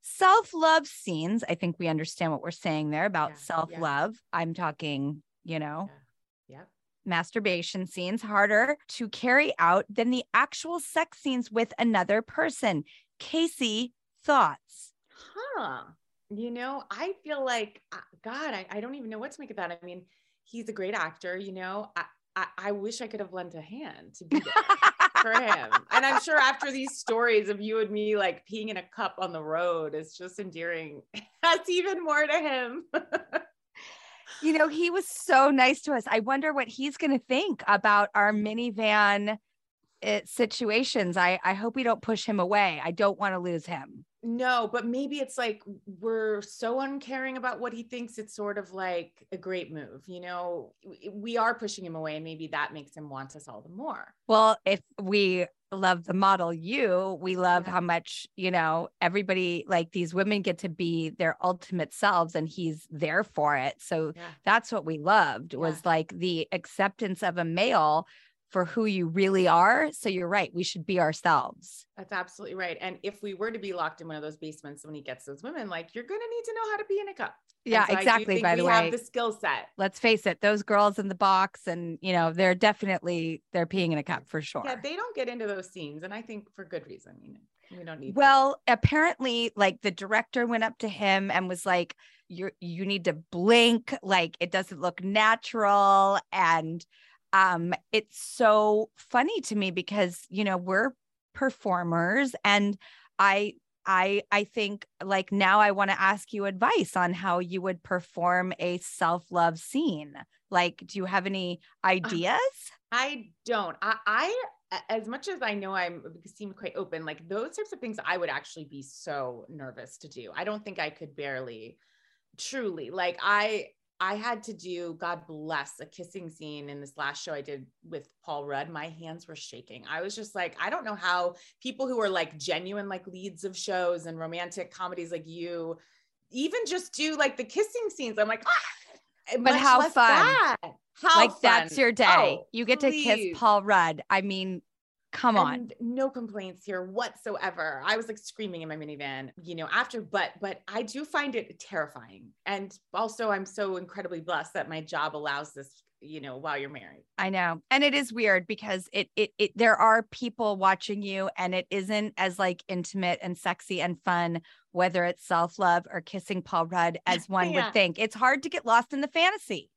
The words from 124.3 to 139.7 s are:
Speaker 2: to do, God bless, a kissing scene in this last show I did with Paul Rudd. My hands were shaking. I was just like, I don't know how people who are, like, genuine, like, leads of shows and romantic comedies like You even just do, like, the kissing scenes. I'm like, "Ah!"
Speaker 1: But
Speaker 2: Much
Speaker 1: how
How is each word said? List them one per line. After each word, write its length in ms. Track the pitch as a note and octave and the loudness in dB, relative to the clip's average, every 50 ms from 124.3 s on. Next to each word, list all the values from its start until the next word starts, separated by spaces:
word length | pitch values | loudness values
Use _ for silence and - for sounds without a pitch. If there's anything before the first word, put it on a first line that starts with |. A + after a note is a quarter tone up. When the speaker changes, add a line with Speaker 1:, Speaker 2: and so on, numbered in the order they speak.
| A#3 A3 A3 | -6 -6 -8
Speaker 2:
to 100 | A#3 G#3+ | -14 -16
do, 400 | D#3+ E3+ F#3 F3+ F3 F3 E3+ D#3+ E3 | -14 -10 -10 -8 -8 -8 -8 -10 -8
God 260 | F3+ E3+ F3 E3 D#3+ | -6 -6 -6 -6 -10
bless, 540 | - D#3+ D3+ D3+ D#3 E3+ D3 C#3+ - - - | -16 -14 -12 -8 -6 -4 -4 -6 -6 -12 -18
a 60 | D3 | -18
kissing 420 | D#3 _ - F3 E3+ - G3 F3+ | -18 _ -18 -18 -14 -14 -14 -14
scene 420 | E3 D#3+ _ D#3+ D3+ D3+ D3 D3 C#3+ | -14 -16 _ -14 -14 -12 -12 -14 -14
in 120 | C#3+ C#3+ | -14 -14
this 160 | C#3+ C#3 _ | -16 -18 _
last 260 | - D3 C#3 C#3+ - - | -8 -6 -6 -6 -8 -10
show 100 | F3 D#3 | -10 -10
I 60 | C#3+ | -10
did 260 | C#3 D3 C#3+ C#3 C3 _ _ _ _ | -10 -10 -12 -12 -14 _ _ _ _
with 220 | E3 D#3+ D3+ C#3 _ _ _ _ | -14 -14 -14 -14 _ _ _ _
Paul 180 | - D3+ D3 C#3+ | -10 -8 -8 -6
Rudd. 260 | C#3+ C#3+ C3+ C#3+ D#3+ | -6 -6 -6 -6 -8
My 200 | E3 D3+ D3+ E3 | -10 -10 -10 -12
hands 360 | D#3+ D#3+ E3 D#3+ D#3+ E3 - | -14 -16 -16 -14 -14 -16 -16
were 120 | - D#3+ | -18 -18
shaking. 480 | C#3+ - - - A#2 - _ A2 B2 - - | -18 -16 -16 -18 -18 -18 _ -20 -20 -12 -10
I 120 | D3 D#3+ | -8 -6
was 120 | F3 G3 G#3 | -6 -8 -8
just 220 | A3+ G#3+ G#3+ - | -12 -14 -12 -8
like, 180 | G3 F3+ E3 E3 - | -6 -6 -6 -6 -6
I 100 | E3 G3+ | -6 -4
don't 140 | C4+ F4 C4+ | -4 -6 -6
know 120 | A3 G#3 | -8 -10
how 400 | F#3+ F3+ F#3 F3+ F3+ F3+ F3+ F3 - - - _ _ _ | -4 -2 0 0 2 0 -2 -4 -8 -20 -20 _ _ _
people 240 | B3+ B3+ - C4+ | -12 -6 -6 -4
who 140 | B3+ B3+ A#3 | -2 0 0
are, 80 | G#3+ G3 | 0 0
like, 280 | F#3+ F3+ E3 D#3+ D#3+ | 0 0 -2 -4 -6
genuine, 520 | D#3 C#3 F3 E3 D#3+ F3+ F#3 G3+ G#3 G3+ G3 | -12 -4 -4 -4 -4 -4 -6 -8 -8 -6 -8
like, 180 | F#3+ F#3 F3+ | -8 -10 -10
leads 380 | F#3+ F3+ F#3 F#3 G3 E3+ D#3+ F#3 | -14 -16 -12 -14 -14 -14 -10 -10
of 100 | G3 F#3 | -10 -10
shows 500 | - - - G3 F#3 F3+ F3 F3 E3+ D#3+ | -8 -6 -4 -2 0 0 0 -2 -2 -6
and 140 | E3 E3 D#3+ | -10 -10 -8
romantic 500 | E3 D#3+ E3+ F3 F3 F3 E3+ F#3 F3+ F3+ | -8 -8 -6 -8 -8 -8 -8 -10 -12 -12
comedies 440 | - - F#3+ F3+ F3+ F3+ E3+ E3 E3+ | -10 -10 -8 -8 -8 -8 -8 -8 -8
like 120 | E3 D#3 | -10 -10
You 520 | D#3+ E3 E3+ E3+ E3+ F3 E3+ E3 E3 E3 E3 _ _ _ _ _ _ _ _ _ _ | -12 -12 -10 -10 -8 -8 -8 -8 -8 -10 -12 _ _ _ _ _ _ _ _ _ _
even 300 | - B3 C#4+ D#4+ F4 A#4+ A4+ | -8 -4 -4 -2 -2 -4 -4
just 260 | E4 E4+ F#4 F4+ - - | -4 -4 -6 -6 -8 -6
do, 220 | - D4+ D#4 D#4 | -4 -4 -4 0
like, 220 | D4 D4 C4+ C#4 | 0 0 0 0
the 80 | - B3 | -4 -10
kissing 420 | G#3+ - F#4 G#4+ G#4 - A#4+ A4+ | -6 -2 -2 -2 -2 -2 -6 -6
scenes. 320 | G#4+ - - C4+ A#3 G#3+ G#3+ | -6 -6 -6 -8 -6 -2 -2
I'm 80 | G#3+ | 0
like, 160 | G#3+ A3+ A3 - | 0 0 -4 0
"Ah!" 520 | - F5 - - - - - - - - - _ _ _ _ _ - | 0 0 0 0 -4 -12 -14 -20 -20 -20 -20 _ _ _ _ _ -6
Speaker 1:
But 80 | A3+ B3 | -4 2
Speaker 2:
Much 160 | A#3+ C4 C#4 C#4 | 4 4 4 6
Speaker 1:
how 180 | C4+ C#4 | 6 8